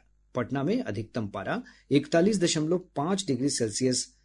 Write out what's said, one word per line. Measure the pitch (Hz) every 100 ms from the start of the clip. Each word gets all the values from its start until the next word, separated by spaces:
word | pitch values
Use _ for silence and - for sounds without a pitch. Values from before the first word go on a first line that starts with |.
| - _ _
पटना | - 110 139
में | 139 240
अधिकतम | 240 104 107 - 104
पारा | 101 95 185 - - _
इकतालीस | 143 147 165 185 208
दशमलव | 170 160 156 175 - -
पांच | 151 196 -
डिग्री | 123 139
सेल्सियस | - 113 104 127 123 - -